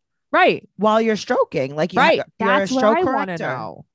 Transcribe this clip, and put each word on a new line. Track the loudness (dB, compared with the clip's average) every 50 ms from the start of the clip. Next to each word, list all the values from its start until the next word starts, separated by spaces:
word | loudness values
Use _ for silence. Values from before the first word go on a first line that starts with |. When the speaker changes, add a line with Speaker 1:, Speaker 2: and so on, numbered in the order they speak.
| _ _ _ _ _ _
Speaker 1:
Right. | 0 2 4 2 2 0 -6 _ _
Speaker 2:
while | -2 0 2 2 2
you're | 2 0 -2
stroking? | -2 -2 -2 0 0 -2 -2 -2 -4 -4 -4 -4
Like, | -4 -4 -2 0
you | 2
Speaker 1:
Right. | 2 4 2 0
Speaker 2:
ha-, | -2 -6 _ -4
you're | -2 0 0
a | 0
Speaker 1:
That's | 0 -2
what | -2 0
Speaker 2:
stroke | 2 2 2 2
Speaker 1:
I | 0
wanna | 0 -2 -4 -4
Speaker 2:
corrector. | -6 -8 -8 -8 -8
Speaker 1:
know. | -8 -8 -10 -12 -14 -16 -20 _ _